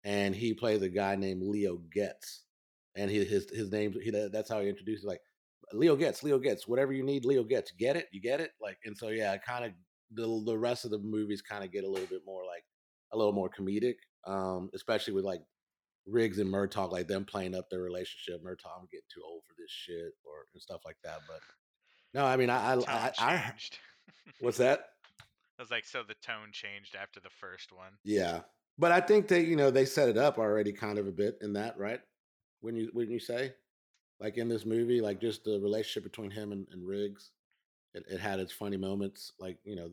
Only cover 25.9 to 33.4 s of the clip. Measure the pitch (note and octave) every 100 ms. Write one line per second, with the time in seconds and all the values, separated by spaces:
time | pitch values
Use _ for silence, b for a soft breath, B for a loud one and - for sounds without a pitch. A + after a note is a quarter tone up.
25.9 | C3 G#2 A2 - A2+ G#2+ G#2 G#2 G2+ G2
26.9 | G2 G2 G2+ F#2 - F#2+ F2+ - F#2 F#2+
27.9 | G2+ G2+ G#2 F2 E2 - _ _ - E3+
28.9 | F3 F3+ G#3 G3+ F3+ E3 D#3+ C#3 C3 C3
29.9 | - C3 A2 D3 A2+ G#2+ G#2+ G#2 G2+ G#2+
30.9 | G#2 G2 F2 G2+ - G#2 G2+ A2 - G2+
31.9 | B2 _ _ _ _ _ _ A2 A#2 A2+
32.9 | A#2 A2+ A#2 - A#2+